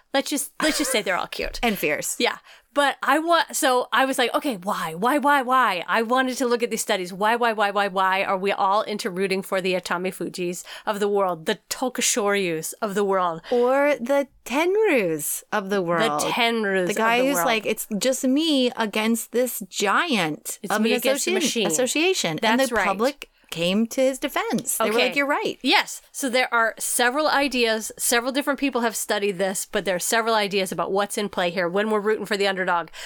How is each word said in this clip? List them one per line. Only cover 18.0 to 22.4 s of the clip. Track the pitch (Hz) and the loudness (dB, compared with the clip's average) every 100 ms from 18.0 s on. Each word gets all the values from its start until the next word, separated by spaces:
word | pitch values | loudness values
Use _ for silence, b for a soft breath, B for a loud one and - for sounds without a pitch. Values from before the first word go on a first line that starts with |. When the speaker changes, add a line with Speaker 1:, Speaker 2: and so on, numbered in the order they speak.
| 254 262 | 0 0
Speaker 2:
me | 262 277 330 269 247 - | 2 2 2 2 2 0
against | 214 214 214 226 - | -2 0 0 0 -2
this | 233 254 - 196 | -2 -2 -4 -8
giant | - 196 240 349 214 160 147 - - | -2 2 2 2 0 0 -4 -10 -10
Speaker 1:
It's | 185 | -2
Speaker 2:
of | 214 | 0
Speaker 1:
me | 226 | 2
Speaker 2:
an | 247 | 2
Speaker 1:
against | 254 277 349 | 2 0 0
the | 370 | 0
Speaker 2:
association, | 285 233 | 0 0
Speaker 1:
machine. | 196 | 0
Speaker 2:
association." | - 254 294 359 370 170 156 | 0 0 2 2 2 -2 0